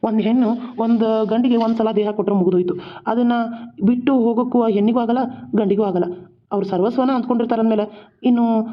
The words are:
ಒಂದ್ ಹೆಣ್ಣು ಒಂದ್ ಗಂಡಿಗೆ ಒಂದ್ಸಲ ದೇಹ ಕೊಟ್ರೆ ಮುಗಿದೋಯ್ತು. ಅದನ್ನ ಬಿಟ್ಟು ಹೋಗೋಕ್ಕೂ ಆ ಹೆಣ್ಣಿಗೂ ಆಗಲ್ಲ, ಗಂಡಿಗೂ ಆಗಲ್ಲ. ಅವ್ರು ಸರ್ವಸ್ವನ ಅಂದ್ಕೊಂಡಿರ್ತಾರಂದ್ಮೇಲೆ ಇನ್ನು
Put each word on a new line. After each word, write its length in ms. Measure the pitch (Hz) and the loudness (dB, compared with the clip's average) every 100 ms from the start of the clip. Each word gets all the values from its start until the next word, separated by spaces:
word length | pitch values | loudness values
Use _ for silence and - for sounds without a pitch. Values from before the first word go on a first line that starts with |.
ಒಂದ್ 200 | 208 214 | -2 0
ಹೆಣ್ಣು 260 | 202 247 233 240 - - | 2 2 0 -2 -6 -4
ಒಂದ್ 440 | 226 233 220 220 214 | 0 2 2 0 0
ಗಂಡಿಗೆ 280 | 220 247 233 | 0 2 2
ಒಂದ್ಸಲ 340 | 226 226 220 | 2 0 0
ದೇಹ 200 | 208 208 | 0 0
ಕೊಟ್ರೆ 240 | 208 196 | -2 0
ಮುಗಿದೋಯ್ತು. 400 | 202 180 180 180 175 - - - | 2 2 2 0 -4 -10 -10 -4
ಅದನ್ನ 260 | 226 240 240 226 233 233 - | 0 0 0 -4 -8 -16 -2
ಬಿಟ್ಟು 300 | 196 247 247 | 0 0 2
ಹೋಗೋಕ್ಕೂ 480 | 269 226 226 240 247 | 2 2 0 0 2
ಆ 40 | 226 | 2
ಹೆಣ್ಣಿಗೂ 340 | 208 208 240 | 2 2 2
ಆಗಲ್ಲ, 180 | 233 240 254 - - 208 | 0 0 -2 -6 -4 0
ಗಂಡಿಗೂ 280 | 202 196 | 2 2
ಆಗಲ್ಲ. 200 | 208 180 175 - - _ _ | 0 0 -4 -6 -14 _ _
ಅವ್ರು 140 | 202 190 | -4 -2
ಸರ್ವಸ್ವನ 440 | 190 196 247 254 | 0 0 0 0
ಅಂದ್ಕೊಂಡಿರ್ತಾರಂದ್ಮೇಲೆ 1000 | 262 240 240 226 226 226 220 208 - - _ | 0 0 -2 0 0 0 0 -2 -8 -20 _
ಇನ್ನು 440 | 254 240 233 226 226 | 0 2 2 0 -2